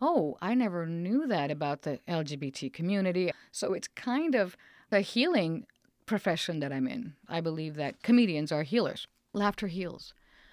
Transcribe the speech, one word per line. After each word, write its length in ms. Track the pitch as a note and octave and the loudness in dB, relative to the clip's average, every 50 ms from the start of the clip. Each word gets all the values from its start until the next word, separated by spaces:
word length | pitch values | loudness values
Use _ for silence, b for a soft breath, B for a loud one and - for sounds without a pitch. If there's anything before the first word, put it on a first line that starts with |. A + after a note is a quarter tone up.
"Oh, 360 | B3 D#4 F4 C4 D#3+ D3 - - | 0 2 4 4 2 0 -2 -4
I 140 | - F#3+ A#3+ | -2 0 2
never 300 | B3+ B3 G#3 F3 F3 E3 | 2 2 2 0 -2 -4
knew 400 | D#3+ E3 E3+ F3 F#3 A3 C#4 D#4+ | -2 -2 -2 -2 0 0 0 2
that 240 | C4 G#3+ D#3+ C#3+ C#3+ | 2 0 0 0 0
about 320 | D3+ D3 D3+ C#3+ C#3 C#3 - | 0 -2 -2 -2 -2 -2 -4
the 160 | D#3 C#3 - - | -6 -6 -6 -4
L 160 | - F3 D#3+ D#3 | -2 -2 -2 -2
G 120 | C#3+ D3 | -2 -4
B 160 | C#3 C#3+ C3+ | -6 -6 -8
T 180 | C3+ - C#3 C3+ | -8 -6 -8 -8
community." 600 | - - E3+ F3+ G3+ G3+ F#3+ F#3 F3 F#3 F#3 E3+ b b b b | -6 -4 -2 0 2 2 2 2 2 2 0 0 b b b b
So 220 | b - - - F#3+ | b -4 -2 -2 -2
it's 140 | - - | -2 -4
kind 480 | - - - - B3+ A#3+ C#4 E4 E4 C4 | -10 -12 -8 -4 -2 0 0 2 2 2
of 220 | A#3 G3 F3+ - b b b b b b b | 2 2 0 -2 b b b b b b b
the 120 | A3 G3 | 2 2
healing 640 | G3 - - A#3 C4 F4+ - A3+ F3 D#3+ E3 - - _ _ _ _ _ _ _ - | 2 2 2 2 4 4 4 4 2 2 0 -4 -6 _ _ _ _ _ _ _ -6
profession 540 | - A3+ G3+ - G3 E3 D#3 - - E3+ D#3 | -4 -2 0 2 0 0 0 -2 -4 -2 -2
that 140 | C#3+ C#3 C3+ | -2 -2 -2
I'm 140 | C3+ C3 | -2 -2
in. 280 | B2+ B2+ - - D#3+ D3+ _ _ - | -2 -2 -4 -8 -10 -12 _ _ -6
I 100 | - E3+ | -4 -2
believe 340 | E3 E3 D#3+ D#3+ D#3+ D#3 D3+ | -2 -2 -2 -4 -6 -6 -4
that 260 | D3+ C#3+ C#3 - _ - | -4 -4 -4 -6 _ 4
comedians 480 | - A#3 B3 A#3 G3 D#3+ D3 D#3 D3+ | 6 6 6 6 6 2 0 0 0
are 120 | D#3+ D3 D3 | 0 -2 -2
healers. 440 | C3+ F#3 A#3+ F#3+ C3+ - - - - _ _ _ _ - | 0 0 0 0 0 -2 -6 -12 -14 _ _ _ _ -4
Laughter 340 | G#3 G3+ G3+ G3+ - G#3+ | 0 0 0 0 -2 -6
heals. 460 | F#3+ E3 F#3+ F#3 E3+ - - - - - b b b b b b b | -6 -4 -6 -6 -6 -8 -12 -16 -20 -20 b b b b b b b